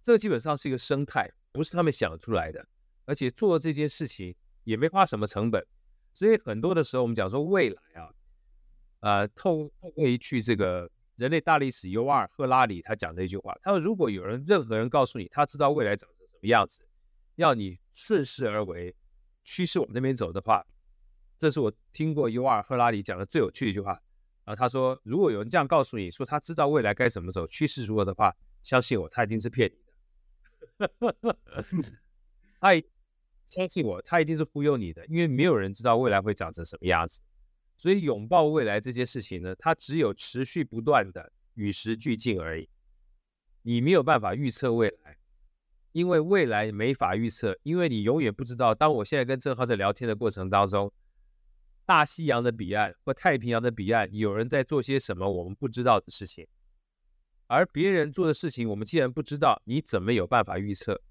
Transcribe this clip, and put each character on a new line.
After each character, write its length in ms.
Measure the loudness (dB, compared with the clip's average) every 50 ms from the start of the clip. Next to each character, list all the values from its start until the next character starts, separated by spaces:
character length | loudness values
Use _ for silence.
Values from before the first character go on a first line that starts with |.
这 120 | _ 6 6
个 40 |
基 120 | 6 6 2
本 100 | 0 0
上 180 | 0 -2 -4
是 120 | -2 -2 -4
一 20 |
个 60 | -4
生 280 | -4 0 0 0 0 0
态， 240 | -2 -2 -2 -2 -2 _ _ _ _
不 100 | _ -6
是 120 | -6 -2 0
他 100 | 0 2
们 80 | 2
想 260 | 2 0 -2 -2 -2
出 140 | -8 -6 -2
来 180 | -2 -2 -2 -4
的， 160 | -10 -14 -18 _ _ _ _ _ _ _ _
而 100 | -6 -4
且 160 | -2 -2 -4
做 300 | -2 0 2 2 2 2
这 140 | 0 -2 -2
件 160 | -2 -2 -4
事 180 | -4 -6 -8
情 260 | -8 -8 -10 -12 -12 -12 _ _ _ _ _ _
也 140 | -4 0
没 100 | 0 0
花 180 | 2 4 2 2
什 140 | 2 2 -4
么 80 | -4
成 240 | -4 -2 -2 -2 0
本。 160 | 0 -2 -2 _ _ _ _ _ _ _ _ _ _
所 180 | 0 4 4
以 60 | 4
很 240 | 2 _ -6 -6 -2
多 120 | 0 0 2
的 80 | 2
时 140 | 0 0 0
候 80 | 0 0
我 40 |
们 60 | 0 0
讲 160 | -2 -2 0
说 140 | 0 -2 0
未 260 | 2 2 2 2 0
来 120 | -2 -6 _ _ _
啊， 180 | -20 -20 -20 -20 _ _ _ _ _ _ _ _ _ _ _ _ _ _ _ _ _
呃， 260 | 0 2 2 2 0 -2
透-， 400 | _ -2 0 0 0 0 -2 -8 _ _
透 80 | -20 -12
过 160 | -2 0 2
一 100 | 2 2
句 240 | 0 -2 -2 -4 -2
这 140 | 2 2 2
个 340 | 2 2 0 0 -4 -6 -10 _ _ _ _ _
人 140 | -4 -2 0
类 100 | 0 0
大 180 | 2 2 2
历 120 | 2 2 -2
史 180 | -4 -8 -10 -4
U 160 | -2 -2 0
R 200 | 2 2 0 0
赫 200 | -2 _ -6 0
拉 180 | 2 4 4 4
里 160 | 2 0 -10
他 140 | -6 -8 -6
讲 180 | -6 -6 -8 -4
的 100 | -6 -6
一 40 |
句 100 | -4 -6
话， 200 | -8 -8 -10 -14 -8
他 100 | _ 0
说 80 | 0 0
如 160 | 0 -2 0
果 140 | 0 0 0
有 140 | -2 -4 -6
人， 200 | -6 -8 -8 0
任 180 | 0 2 2 2
何 120 | 0 -2
人 120 | -2 0 0
告 160 | 2 0 0
诉 120 | 0 -2 -10
你 80 | -10
他 180 | -6 -2 -2 -2
知 120 | -2 0
道 120 | 0 2 2
未 160 | 2 2 2
来 100 | 0 0
长 140 | -2 -4 _ _
成 100 | _ -20
什 100 | _ _ _
么 60 | 0
样 200 | 4 4 4 4
子， 140 | 2 -4 -20 _ _ _ _ _ _ _ _ _ _ _
要 180 | 0 2 2 2
你 260 | 0 -4 -8 -10 -14 _ _ _
顺 300 | -14 -4 0 0 0 0
势 220 | -2 -4 -4 -4
而 160 | -2 -2 -2 -4
为， 320 | -4 -6 -10 -10 -12 -12 _ _ _ _ _ _ _ _ _ _
趋 220 | -10 -4 -4 -4
势 140 | -2 0 -2
往 100 | -2 -2
那 100 | -4 -2
边 140 | -2 -2 -2
走 160 | -2 -4 -6
的 100 | -6 -6
话， 240 | 0 2 0 0 0 _ _ _ _ _ _ _ _ _ _ _ _ _ _
这 120 | _ 0 0
是 100 | 2 2
我 120 | 0 -2 -2 _ _ _
听 220 | -8 -4 -4 -2 0
过 160 | 0 -2 0
U 160 | 0 0 0
R 160 | 2 0 0
赫 140 | 0 -2 0
拉 160 | 2 2 2
里 100 | 2 -2 -4
讲 140 | -6 -8
的 80 | -8 -8
最 140 | -2 0 0
有 100 | 0 0
趣 140 | -2 -2 -2
的 60 | -2
一 20 | -2
句 60 | -2
话。 120 | -4 -6 -8 -8 _ _ _ _ _ _ _ _ _
然 100 | -14 -4
后 20 |
他 120 | -2 -2
说， 320 | -2 0 0 0 0 -2 -4 _
如 140 | -4 0
果 140 | 2 2 2
有 80 | 2 0
人 100 | -4 0
这 80 | 0
样 100 | 0 2
告 160 | 4 2 2 2
诉 140 | 0 -4
你 120 | -6 -6 -8
说 140 | -8 -10 -8
他 140 | -6 -6 -8
知 140 | -6 -6 -2
道 120 | 0 2
未 140 | 2 2 2
来 120 | 2 2 0
该 140 | 2 0
怎 160 | 0 0 -2 -8
么 80 | -6
走， 160 | -6 -6 -6
趋 180 | -6 -2 -2 -2
势 200 | -2 -2 -4 -6
如 100 | -2 0
何 80 | 0 0
的 80 | 0 0
话， 220 | 2 2 0 0 _ -20 -20 -20 _ -6
相 180 | 0 0 0
信 180 | 2 2 -2 -2
我， 80 | -2
他 160 | -4 -2 -2 -2
一 40 |
定 120 | 0 -2 -4
是 100 | -4 -4
骗 200 | 0 2 0 0
你 40 | _
的。 100 | _ _ _ _ _ _ _ _ _ _ _ _ _ _ _ _ _ -20 _ _ _
<laughs> 600 | -6 -6 _ _ -4 -4 -4 _ -4 -4 -4 _ _ -14 -12 -12 -10 -6 -6 -6 -6 -6 -12 _ _ _ _ _ _ _ _ _ _ _ _ _
他 140 | 6 6 6
一-， 100 | 6 2 _ _ _ _ _ _ _ _ _ _ _ _ _
相 180 | -6 -6 -6
信 180 | -4 -2 -2 -2
我， 160 | -2 -2 -6
他 180 | -6 0 2 2
一 40 | 2
定 100 | 2 0
是 80 | -2 -2
忽 200 | -4 _ 0 2
悠 140 | 2 2
你 160 | 2 -2 -6 -8
的， 120 | -12 -12
因 100 | -4 -2
为 100 | 0 0
没 160 | 2 2 4 4
有 120 | 4 4
人 180 | 4 2 -2 -6
知 100 | -2 2
道 140 | 2 4
未 120 | 4 4 4
来 120 | 2 2
会 120 | 2 0 -2
长 180 | -2 -6 -8
成 140 | -8 -10 -12
什 120 | -12 -12 -4
么 60 | 0
样 200 | 2 2 2 2
子。 140 | -2 -6 -16 _ _ _ _ _ _ _ _ _ _ _
所 140 | _ 0 2
以 120 | 2 2
拥 260 | 2 0 -2 -2 -2
抱 160 | 2 4 4 4
未 220 | 6 4 2 2
来 160 | 2 0 -2
这 100 | -2 -4
件 140 | -4 -4 -4
事 160 | -4 -4 -8
情 200 | -8 -8 -10 -8
呢， 140 | -8 -8 -10
它 180 | -2 0 -2 0
只 260 | _ -4 -4 0 2
有 140 | 2 2 0
持 300 | -2 -10 -8 -4 -6 -6
续 220 | -4 -4 -6 -6
不 160 | -4 -6 -4
断 280 | 0 2 4 2 2 0 -10
的 180 | -16 -16 -16 _ _ _ _ _
与 180 | -4 -4 -4
时 240 | -4 -4 -4 -4 -4
俱 220 | -4 -2 -4 -4
进 200 | -2 -2 -2 -2
而 220 | -2 -4 -6 -8 -8
已。 80 | -10 _ _ _ _ _ _ _ _ _ _ _ _ _ _ _ _ _ _ _
你 180 | _ -2 0 2
没 120 | 4 4
有 120 | 4 4 6
办 160 | 4 2 2
法 160 | 2 0 -2
预 160 | -2 -2 -4
测 220 | -4 -2 0 0 2
未 160 | 2 2 0
来， 280 | 0 _ _ -20 -20 _ _ _ _ _ _ _ _ _ _ _ _ _ _ _ _
因 160 | -2 2 4
为 100 | 2 2
未 260 | 4 4 4 4 4
来 280 | 2 2 0 0 -2 -2
没 200 | 0 0 0 0
法 220 | 0 0 0 0
预 140 | 0 -2 -2
测， 280 | -4 -2 -2 -4 -4 -4 _
因 140 | -4 0
为 100 | 0 0
你 140 | 0 0 0
永 200 | 2 2 2 2
远 120 | 2 0 -2
不 100 | -4 -10
知 100 | -10 -4
道。 220 | 2 2 2 4
当 180 | 4 4 4 4
我 100 | 2 0
现 120 | 0 0
在 60 | -2 0
跟 160 | 0 -2 -2
郑 160 | -2 -4 -2
浩 100 | -2 0
在 120 | 0 0
聊 160 | 2 2 0 0
天 120 | 0 -2
的 80 | -4 -2
过 160 | 0 0 -2
程 200 | -2 -2 -4 2
当 180 | 4 4 4
中， 240 | 4 2 0 -2 -2 _ _ _ _ _ _ _ _ _ _ _ _ _ _ _ _ _ _ _
大 180 | 4 4 4 4
西 220 | 2 -2 -4 0
洋 180 | 0 2 2 2
的 80 | 0
彼 220 | -2 -2 -6 -4 0
岸 200 | 0 0 -2 -4 _ _
或 80 | -6 -6
太 240 | 0 2 2 2
平 120 | 2 0 0
洋 120 | 0 0
的 100 | 0 0
彼 180 | -2 -2 0 2 2
岸， 200 | 2 2 0 -2
有 200 | -2 -2 0 0
人 160 | -2 -2 0
在 120 | 0 -2
做 200 | 0 0 -2 -2
些 180 | 0 0 -2 -2
什 180 | -2 -4 -6
么 140 | -2 -2 -2
我 140 | -2 -2 -6
们 100 | -8 -8
不 100 | _ -8
知 160 | -6 -4 0
道 200 | 2 4 4 2
的 100 | 2 -4
事 160 | -12 -12 -12
情， 180 | -12 -14 -16 -20 _ _ _ _ _ _ _ _ _ _ _ _ _ _ _ _ _ _ _ _
而 180 | _ 2 2 2
别 220 | 2 0 0 0 2
人 220 | 2 2 0 -2
做 160 | -2 0 0
的 60 | 0 0
事 180 | 0 -4 -6
情 160 | -4 -4 -4
我 80 | -4 -2
们 100 | -4 -6
既 120 | 0 2
然 120 | 2 2 2
不 140 | -2 -6 -8
知 140 | -6 -4
道， 240 | 0 2 2 2 0 _
你 160 | -4 -4 -4
怎 240 | -2 -2 -4 -2 0
么 80 | 0
有 160 | 0 0 0
办 160 | 2 2 0 2
法 160 | 0 -4 -6
预 140 | -4 -4 -6
测？ 280 | -6 -4 -6 -6 -6 -8 _